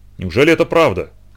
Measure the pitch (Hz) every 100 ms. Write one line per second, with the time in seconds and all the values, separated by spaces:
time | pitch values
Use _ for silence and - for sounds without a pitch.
0 | - - 92 95 156 165 165 165 147 87
1 | 80 - -